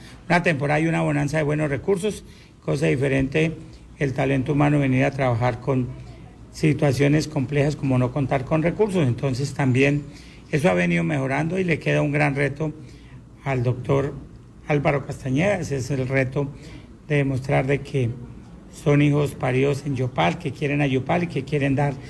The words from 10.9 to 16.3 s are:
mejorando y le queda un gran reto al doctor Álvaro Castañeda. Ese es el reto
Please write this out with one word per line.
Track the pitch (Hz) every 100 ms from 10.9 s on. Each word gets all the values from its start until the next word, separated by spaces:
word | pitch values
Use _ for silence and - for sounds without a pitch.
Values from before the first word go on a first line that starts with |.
| 170
mejorando | 165 147 135 135 160 185
y |
le | 180 156
queda | - 147
un | 151
gran | 147 147 139
reto | 143 - 156 147 - - - - - -
al | 143 131
doctor | 120 120 - 139 139 143 - - - - -
Álvaro | 151 156 143
Castañeda. | 123 147 131 131 190 196
Ese | 147 139
es | 123
el | 139 127
reto | 135 131